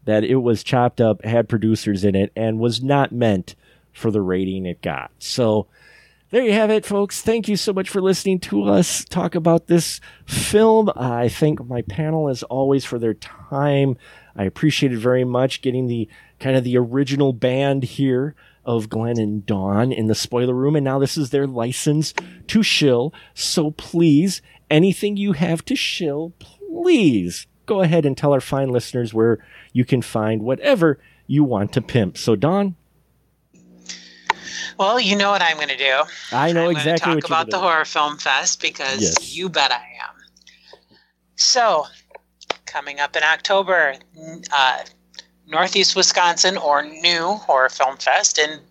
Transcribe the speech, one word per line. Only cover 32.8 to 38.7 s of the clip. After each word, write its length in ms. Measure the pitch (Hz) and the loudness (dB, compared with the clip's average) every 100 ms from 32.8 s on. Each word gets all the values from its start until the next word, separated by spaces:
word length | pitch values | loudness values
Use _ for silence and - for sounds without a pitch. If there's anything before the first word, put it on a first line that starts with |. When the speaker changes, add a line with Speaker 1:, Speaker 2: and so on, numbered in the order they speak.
| _ _ _ _ _ _ _ _ _ - - - - - - - - - - - | _ _ _ _ _ _ _ _ _ -20 -20 -20 -20 -20 -8 -8 -8 -12 -14 -2
Speaker 2:
Well, 220 | 196 247 | 0 2
you 160 | 214 202 | 0 0
know 160 | 202 | 2
what 100 | 202 | 2
I'm 160 | 175 156 | 0 0
gonna 180 | 147 131 | -4 -2
do. 260 | 135 131 151 - - | 0 2 0 -4 -6
Speaker 1:
I 200 | 120 151 | -2 0
know 80 | 170 | 2
Speaker 2:
I'm 120 | 170 | 0
gonna 60 | 160 | 0
Speaker 1:
exactly 180 | 147 165 | 0 0
Speaker 2:
talk 80 | 156 | 0
Speaker 1:
what 220 | 151 143 | -2 0
you're 80 | 160 | -2
Speaker 2:
about 140 | 214 | -2
Speaker 1:
gonna 0 | |
Speaker 2:
the 60 | 196 | -2
Speaker 1:
do. 60 | 185 | 0
Speaker 2:
Horror 140 | 160 151 | 0 -2
Film 320 | 165 147 147 | -2 -2 -2
Fest, 440 | 151 135 165 - | -2 0 0 -4
because 400 | 160 | -6